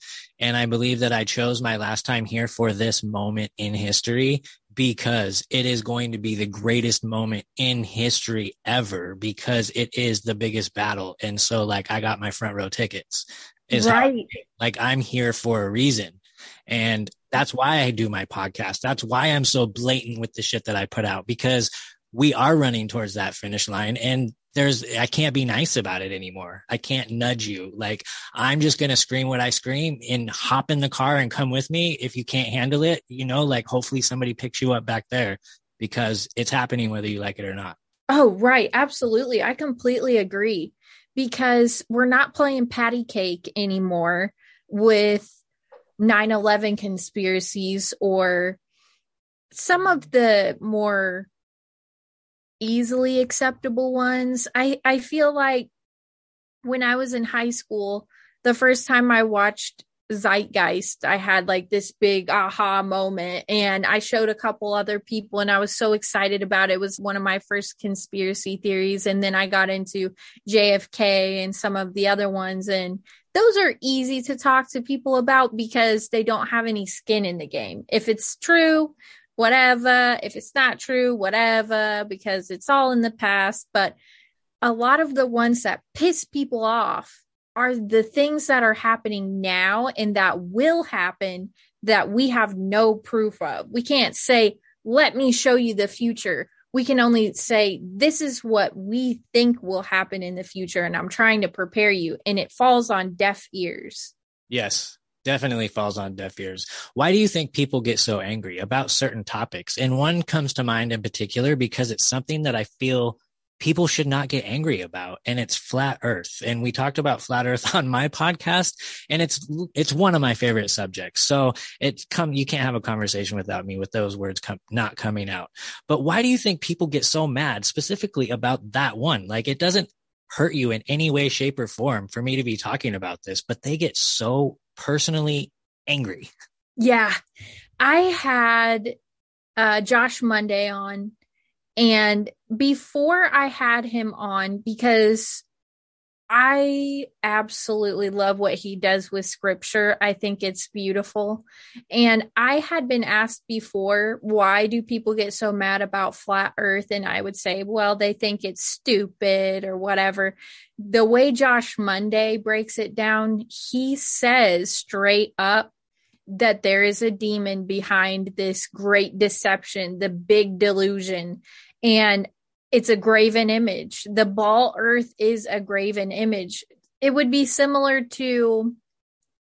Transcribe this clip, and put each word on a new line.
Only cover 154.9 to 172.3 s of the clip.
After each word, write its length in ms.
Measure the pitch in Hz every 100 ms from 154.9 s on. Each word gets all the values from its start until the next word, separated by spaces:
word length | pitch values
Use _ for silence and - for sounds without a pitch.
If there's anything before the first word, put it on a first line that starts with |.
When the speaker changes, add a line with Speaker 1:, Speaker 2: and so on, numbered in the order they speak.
| 233 220
Speaker 2:
get 200 | 220 202
so 180 | - 214
mad 320 | 202 196 196
about 320 | 202 196 185 -
flat 380 | - 196 196 -
earth?" 300 | 208 196 202
And 160 | 202 190
I 160 | 180
would 140 | 196 196
say, 280 | 190 190
"Well, 320 | 196 220 202 202
they 180 | 208
think 300 | 208 214 208
it's 200 | 190 185
stupid 1040 | - - - 208 196 - 202 190 190 190 196
or 120 | 185
whatever." 580 | 190 190 190 196 190 - - - - -
The 260 | 202 226 220
way 260 | 240 285
Josh 460 | 240 269 240 233 -
Monday 600 | 202 190 208 214 220 220
breaks 420 | 214 214 220 -
it 160 | 214 -
down, 500 | 214 220 220 214 233
he 460 | - - 254 262 277
says 760 | - - 247 254 214 175 196
straight 640 | - - 202 202 208 214 -
up 340 | 196 214 220 _ _ _ _ _ -
that 360 | 190 233 202
there 200 | 196 196
is 200 | 202 202
a 80 | 226
demon 560 | 202 214 208 196 196 185
behind 640 | 196 196 196 190 190 190 190
this 300 | 190 190 -
great 540 | - 202 202 196 190
deception, 800 | 202 - 202 190 - 202 180 180
the 100 | 196
big 480 | 175 175 208 202 185
delusion. 880 | 208 196 196 196 185 180 175 175 _ - - _
And 440 | 233 220 214 202 190